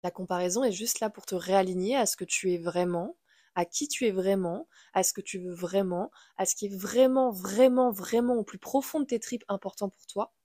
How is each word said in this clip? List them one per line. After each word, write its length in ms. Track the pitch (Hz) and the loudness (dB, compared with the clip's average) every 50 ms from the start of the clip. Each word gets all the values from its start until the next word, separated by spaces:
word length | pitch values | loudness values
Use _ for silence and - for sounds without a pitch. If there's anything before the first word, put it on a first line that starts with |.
La 80 | - 180 | -6 -6
comparaison 540 | - - 185 - 185 175 180 180 180 233 269 | -6 -6 -6 -4 -2 0 0 0 0 2 0
est 80 | 240 | 0
juste 260 | 185 180 220 240 - - | 0 0 -2 -4 -2 -2
là 100 | 233 214 | -2 -4
pour 160 | - - - | -4 -8 -8
te 120 | - 190 | -6 -6
réaligner 580 | 180 170 175 190 196 190 185 185 185 185 208 269 | -6 0 4 4 4 4 4 0 0 0 0 2
à 120 | 277 226 | 2 2
ce 100 | - - | 0 -2
que 80 | - 185 | -4 -4
tu 280 | - - - - 185 | -4 -4 -2 0 0
es 60 | 175 170 | 0 0
vraiment, 580 | 165 175 165 175 180 180 175 170 180 262 349 _ _ _ _ _ _ _ _ | -2 -2 0 2 2 2 0 -2 -4 -6 -10 _ _ _ _ _ _ _ _
à 100 | 185 175 | -2 -2
qui 220 | - - - 294 | -2 -2 -6 -4
tu 220 | 294 - - 254 220 | -4 -2 0 0 0
es 20 | |
vraiment, 560 | 190 190 185 190 196 196 185 170 170 226 330 _ _ - - _ | 0 2 2 2 2 2 0 -2 -4 -6 -10 _ _ -20 -20 _
à 120 | - 190 185 | 0 0 0
ce 80 | - | 0
que 80 | - - | -2 -4
tu 180 | - - - 185 | -12 -10 -10 -8
veux 160 | 180 180 175 | -8 -8 -8
vraiment, 560 | 175 180 170 185 196 196 185 180 175 208 285 _ - - _ _ | -6 -8 0 0 0 2 2 0 -2 -4 -6 _ -20 -20 _ _
à 80 | - 196 | -4 -2
ce 120 | - - | -2 -2
qui 100 | - 208 | -4 -6
est 100 | 202 196 | -8 -8
vraiment, 540 | 190 190 202 - 247 262 262 262 262 262 247 | -8 -8 0 4 6 6 6 6 4 2 2
vraiment, 640 | 208 185 180 190 202 220 262 254 247 254 254 247 | 0 -4 -8 -4 4 6 6 6 8 6 2 2
vraiment 420 | 208 196 180 - 226 233 240 247 247 | 0 -2 -4 0 0 2 2 2 0
au 80 | 233 | 0
plus 160 | 208 - - 190 | -2 -4 -10 -16
profond 400 | - - - 277 269 - - 311 | -8 0 0 0 0 0 -2 -4
de 60 | 277 | -2
tes 140 | - 247 226 | 0 -2 -4
tripes 240 | - - 247 220 - | -4 -6 -8 -10 -4
important 420 | - 202 196 - 190 - - 208 190 | -6 -6 -4 -4 -10 -8 -6 -6 -6
pour 160 | _ _ - | _ _ -20
toi. 280 | - - 196 220 - _ _ | -8 -4 -4 -4 -4 _ _